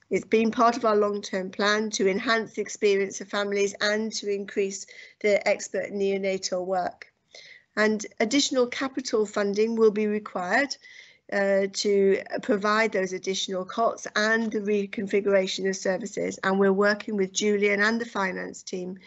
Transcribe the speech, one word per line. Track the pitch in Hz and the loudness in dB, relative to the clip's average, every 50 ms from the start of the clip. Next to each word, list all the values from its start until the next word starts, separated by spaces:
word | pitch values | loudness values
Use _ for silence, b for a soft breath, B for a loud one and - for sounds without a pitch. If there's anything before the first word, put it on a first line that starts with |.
| _ _ | _ _
It's | 196 185 - | -2 -2 0
been | - - 220 226 226 | 2 2 2 2 2
part | 220 254 233 233 240 | 2 4 4 4 4
of | 247 240 | 2 2
our | 220 214 | 2 4
long-term | 208 208 208 202 208 202 - - 190 185 190 | 4 2 2 0 -4 -6 -6 -6 -6 -6 -6
plan | 190 - 202 202 208 214 220 220 | -4 -2 0 0 2 0 0 -2
to | 208 - 185 196 | -2 0 0 2
enhance | 185 202 233 262 226 226 220 - | 2 0 0 0 0 0 0 -4
the | - - | -6 -8
experience | 208 - - - - 208 196 196 196 196 208 - | -8 -8 -6 0 2 2 4 4 0 -2 -4 -10
of | 202 196 | -10 -6
families | - 202 202 202 202 202 202 196 196 - | -4 -4 -2 -2 0 0 0 -2 -2 -2
and | 208 208 208 214 220 220 214 | -2 0 0 0 -2 -4 -6
to | - - 202 | -6 -4 -4
increase | 202 202 202 196 - 220 202 196 196 - - B B B B B B B | -4 -4 -4 -4 -2 -2 -2 -2 -4 -8 -14 B B B B B B B
the | - 208 202 - - | 0 2 2 2 2
expert | 214 202 - - - - 196 180 - 196 | 2 0 0 -2 -6 -6 -6 -6 -4 -4
neonatal | 202 196 196 196 196 196 196 190 190 190 - 190 180 180 | -2 0 0 0 0 0 -2 -2 -2 -4 -4 -4 -4 -2
work. | 185 190 180 175 - - _ - - _ _ _ B B B B B B B B B _ | -2 -2 -2 -2 -4 -6 _ -20 -20 _ _ _ B B B B B B B B B _
And | 208 214 220 220 208 - - - _ | 2 2 2 2 0 -4 -10 -2 _
additional | 233 208 247 285 277 - 285 254 247 | -2 2 2 2 2 2 2 2 0
capital | 240 - - 285 269 269 - 254 - - 220 214 | 0 0 -4 -6 -4 -4 -6 -6 -2 0 0 0
funding | 202 - 208 208 202 202 208 220 226 233 | 0 0 -2 -2 0 2 2 2 2 4
will | 220 220 220 | 4 4 4
be | 196 214 214 | 4 4 0
required, | 208 208 214 208 - - 196 180 180 202 247 285 277 - B B B B B B B B B B - | 0 0 -2 -4 -6 -8 -6 -4 0 0 0 0 0 -4 B B B B B B B B B B -4
uh, | 202 202 196 196 196 196 196 196 | -2 0 2 2 2 2 2 0
to | 196 - - 208 202 202 196 196 190 - - - - - | -2 -2 0 2 4 4 4 4 4 2 0 -6 -8 -6
provide | - - 233 202 190 214 214 214 226 220 | -2 0 -2 0 2 2 2 2 2 2
those | 208 196 190 185 185 | 2 0 -2 -2 -4
additional | 185 - 190 190 190 - - 190 180 185 | -6 -4 -4 -4 -4 -4 -4 -4 -6 -6
cots | 190 - - 226 226 - - - - - | -6 -2 0 0 0 0 -2 -10 -6 -2
and | 214 208 220 226 226 226 220 | 0 2 2 2 2 0 0
the | 214 220 | -2 -4
reconfiguration | 202 202 208 208 196 196 - - 196 196 - 202 202 202 196 196 190 196 - - 185 190 | 0 0 0 0 0 -2 -4 -6 -4 0 0 0 2 4 2 2 2 2 -4 -2 -2 -2
of | 190 | -2
services. | 190 - 196 185 180 - 202 - - 170 185 190 - - | -2 -2 -2 -2 -2 -4 -8 -6 -4 -4 -4 -4 -2 0
And | 190 190 196 | 0 2 4
we're | 196 196 190 | 4 4 4
working | 190 202 208 214 208 - - 214 | 4 4 2 2 0 -4 -6 -2
with | 202 190 190 | -2 -2 -2
Julian | 190 - 208 208 208 202 202 208 202 202 | 0 0 0 2 2 2 2 2 2 2
and | 208 214 226 233 | 2 2 0 0
the | 233 | -4
finance | 233 - 208 196 185 185 185 180 180 190 - - | -4 -4 -4 -2 -2 -2 -6 -8 -8 -10 -12 -12
team | - - 185 180 180 190 190 B | -10 -8 -8 -8 -8 -10 -14 B